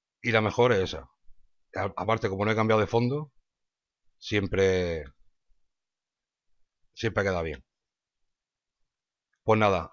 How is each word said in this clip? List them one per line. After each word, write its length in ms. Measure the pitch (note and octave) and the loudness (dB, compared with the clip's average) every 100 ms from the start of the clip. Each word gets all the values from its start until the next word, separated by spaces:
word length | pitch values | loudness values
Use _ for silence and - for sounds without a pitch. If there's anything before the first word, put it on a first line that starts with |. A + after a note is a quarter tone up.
| _ _ | _ _
y 100 | B2 | 0
la 120 | A2 | 0
mejor 300 | G#2+ - B2 | 2 2 2
es 80 | G#2+ | 2
esa, 280 | F#2 D2 - _ - - _ _ _ F#2+ | 0 -6 -14 _ -20 -20 _ _ _ -8
a-, 160 | G2 - | -8 -4
aparte, 320 | G2 A2+ G#2 | -2 -2 -2
como 160 | F#2+ | -2
no 60 | G#2 | 0
he 40 | A2 | 0
cambiado 240 | A2 A2 | 2 2
de 60 | G2 | 2
fondo, 460 | A#2 B2 D3 D3+ _ _ _ _ _ _ _ _ _ | 0 0 -4 -8 _ _ _ _ _ _ _ _ _
siempre, 840 | - G#2 F#2+ F#2+ F#2+ F#2 F2+ D#2+ C#2 _ - _ _ _ _ _ _ _ _ _ _ _ _ _ _ _ _ | -4 -2 0 2 2 2 0 -4 -8 _ -20 _ _ _ _ _ _ _ _ _ _ _ _ _ _ _ _
siempre 280 | - A2+ G#2 | -6 -4 -2
queda 180 | G2 F2+ | 0 -2
bien. 200 | E2 C#2 _ _ _ _ _ _ _ _ _ _ _ _ _ _ _ _ _ _ | -4 -8 _ _ _ _ _ _ _ _ _ _ _ _ _ _ _ _ _ _
Pues 140 | - A2 | 0 4
nada, 300 | G#2 F#2 E2 | 4 2 -2